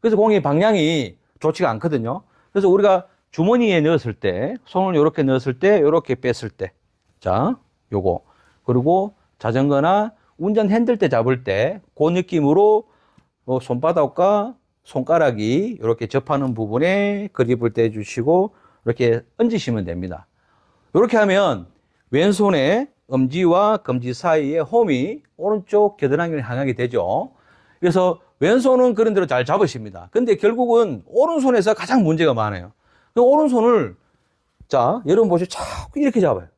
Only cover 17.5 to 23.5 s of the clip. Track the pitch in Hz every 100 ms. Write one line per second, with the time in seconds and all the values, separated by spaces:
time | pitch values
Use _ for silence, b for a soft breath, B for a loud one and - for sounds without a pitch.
17.5 | 123 117 110 113 107 104 - 120 170 208
18.5 | b b b 117 120 123 117 - _ 233
19.5 | 220 - 113 87 85 90 87 - _ _
20.5 | _ _ _ _ 165 226 226 208 190 190
21.5 | 110 85 _ _ _ _ 131 190 190 202
22.5 | 170 135 208 285 _ _ 131 131 156 180